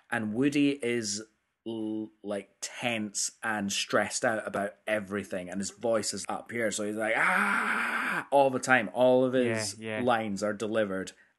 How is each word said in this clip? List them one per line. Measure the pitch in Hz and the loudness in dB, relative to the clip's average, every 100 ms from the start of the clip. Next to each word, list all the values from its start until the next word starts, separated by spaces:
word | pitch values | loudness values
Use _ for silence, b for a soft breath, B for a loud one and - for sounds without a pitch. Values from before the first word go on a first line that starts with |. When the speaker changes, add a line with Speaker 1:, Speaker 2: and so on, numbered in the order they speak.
| B | B
Speaker 1:
and | 117 107 | -4 -2
Woody | 107 139 143 143 139 | 2 2 4 2 2
is | 120 120 107 101 110 _ _ _ 113 | 0 -2 -2 -6 -8 _ _ _ -8
l-, | 113 107 110 107 _ | -6 -4 -4 -6 _
like, | 101 101 - - | -6 -6 -6 -12
tense | - - 123 113 104 - - - | -10 -4 -2 -2 -2 -4 -6 -4
and | 113 107 98 | -4 -2 0
stressed | - - 113 104 - | -2 0 2 2 0
out | 127 110 104 | 0 0 -2
about | 101 101 - - | -2 -2 -4 -2
everything, | 107 95 101 95 98 90 | -2 0 -4 -4 -6 -6
and | 98 | -6
his | 95 | -6
voice | - 117 113 104 | -2 0 2 0
is | 101 - | -4 -4
up | 101 - | -6 -6
here, | 120 110 | -2 -2
so | 98 104 | -2 -4
he's | 107 | -2
like, | 110 120 | 0 2
"Ah," | 185 185 202 - - - - - - 165 - | 2 2 0 0 0 -2 -2 -2 -2 -4 2
all | 139 139 | 4 4
the | 127 | 2
time. | 131 127 101 | 4 4 4
All | 117 127 127 | 4 6 6
of | 131 | 4
his | 127 120 110 104 107 | 2 2 0 -4 -6
Speaker 2:
Yeah, | 110 107 | -6 -2
yeah. | |
Speaker 1:
lines | 123 113 110 98 | 2 2 0 -2
are | 104 | -2
delivered | 101 107 110 104 95 90 - b | -2 -2 0 0 -2 -6 -12 b